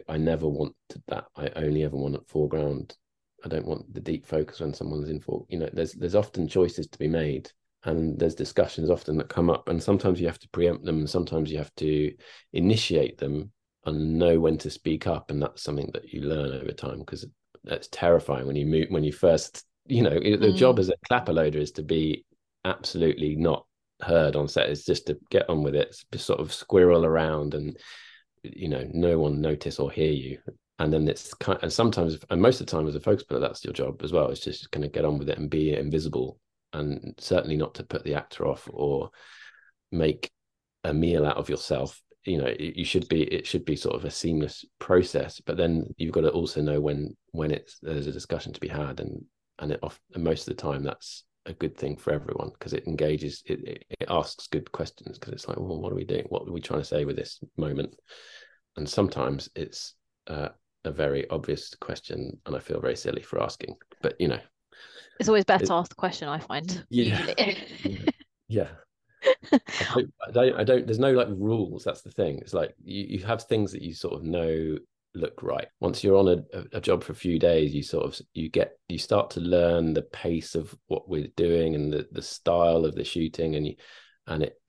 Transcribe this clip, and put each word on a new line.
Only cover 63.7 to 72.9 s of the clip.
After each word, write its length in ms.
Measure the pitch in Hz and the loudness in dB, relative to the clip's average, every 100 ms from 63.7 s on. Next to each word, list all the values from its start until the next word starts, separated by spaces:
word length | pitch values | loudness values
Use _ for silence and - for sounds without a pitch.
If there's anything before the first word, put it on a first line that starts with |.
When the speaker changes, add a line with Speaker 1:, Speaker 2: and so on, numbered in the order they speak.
| - _ - | -14 _ -6
Speaker 1:
but, 180 | - - | -4 0
you 60 | 85 | 0
know. 100 | 60 - _ _ - - - - - | -2 -6 _ _ -20 -20 -20 -12 -4
Speaker 2:
It's 80 | 226 | 4
always 140 | 214 196 | 4 6
better 180 | 190 | 4
Speaker 1:
It 40 | 190 | 4
Speaker 2:
to 60 | |
ask 160 | 175 175 | 2 0
the 60 | - | -4
question, 320 | 185 - 151 | -6 -4 -6
I 100 | 156 | -6
find, 460 | - 139 170 180 - | -6 -6 -6 -8 -2
Speaker 1:
Yeah. 440 | 120 113 107 - - | 0 2 0 0 0
Speaker 2:
usually. 0 | |
<laughs> 460 | - - - - | 0 -2 -10 -8
Speaker 1:
Yeah. 260 | - - - - _ _ - | -6 -4 -4 -4 _ _ -4
Yeah. 200 | 107 92 - _ _ _ _ | -2 -2 -6 _ _ _ _
Speaker 2:
<laughs> 380 | - 523 - 269 - - | 2 2 4 2 2 -4
Speaker 1:
I 40 | - | 0
don't, 200 | 127 143 - - | 0 0 -4 -2
I 40 | |
don't, 220 | 113 127 - | 4 4 4
I 20 | |
don't, 220 | 107 127 - | 4 4 4
there's 120 | 110 | 2
no, 120 | 135 | 4
like, 140 | 127 - | 4 2
rules, 540 | 95 104 113 92 87 | 0 0 0 0 -4
that's 200 | - - | -6 -6
the 80 | - | -6
thing. 280 | - 90 69 | -2 -2 -2
It's 140 | - | -4
like, 220 | 92 78 - | -2 -2 -4
you, 340 | 87 | -10